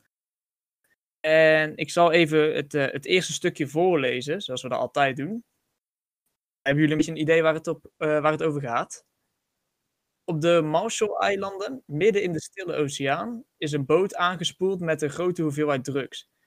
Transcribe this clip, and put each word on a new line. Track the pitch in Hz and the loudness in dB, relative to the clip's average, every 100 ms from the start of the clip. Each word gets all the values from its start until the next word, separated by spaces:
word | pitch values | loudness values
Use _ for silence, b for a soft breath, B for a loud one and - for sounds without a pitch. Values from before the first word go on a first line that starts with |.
| _ _ _ _ _ _ _ _ _ _ _ _ | _ _ _ _ _ _ _ _ _ _ _ _
En | 156 160 156 156 156 - | 2 6 6 4 2 -4
ik | 151 | -4
zal | 175 170 | 4 6
even | 170 156 156 151 143 | 6 4 4 2 0
het, | 143 | -2
eh, | 147 135 | -2 -2
het | - - | -4 0
eerste | 185 - | 0 0
stukje | - 175 - 135 | -4 -4 -4 -4
voorlezen, | 147 185 165 131 127 135 190 | 0 2 2 0 -2 -4 -6
zoals | - 127 | -6 -10
we | 127 | -6
dat | 123 | -4
altijd | 123 143 139 127 | -2 0 0 0
doen. | 151 226 - _ _ _ _ _ _ _ _ _ _ _ | -6 -8 -12 _ _ _ _ _ _ _ _ _ _ _
Hebben | 139 147 | -2 2
jullie | 151 | 2
een | 156 160 | 2 -2
beetje | |
een | 156 156 | -2 2
idee | 165 | 4
waar | 160 | 4
het | 156 170 | 0 -4
op, | 160 - _ | -8 -12 _
eh, | 156 151 | 0 2
waar | 151 | 0
het | 156 | 0
over | 160 147 | -2 -4
gaat? | 127 123 185 - _ _ _ _ _ _ _ _ _ _ _ _ | -2 -4 -4 -12 _ _ _ _ _ _ _ _ _ _ _ _
Op | - 156 | -6 0
de | 170 170 | 4 4
Marshall-eilanden, | 156 160 226 - 208 - 196 196 196 190 220 262 - | 4 0 0 -2 -2 0 0 0 -4 -6 -10 -10 -8
midden | 147 208 202 | 0 2 2
in | 180 | -2
de | 156 | -4
Stille | - - 180 147 | -8 -10 -6 -4
Oceaan, | 143 143 135 156 220 233 - _ | -4 -2 -2 -2 -4 -10 -16 _
is | 156 | -4
een | 147 131 | -4 2
boot | 160 196 - | 2 2 -2
aangespoeld | 180 180 175 - 190 185 | -2 -2 -6 -2 -2 -2
met | 165 156 | -2 -2
een | 147 | -2
grote | 151 180 175 | -2 -4 -2
hoeveelheid | 156 143 147 135 | -2 0 0 -2
drugs. | 135 135 123 - - _ | -2 -6 -6 -12 -20 _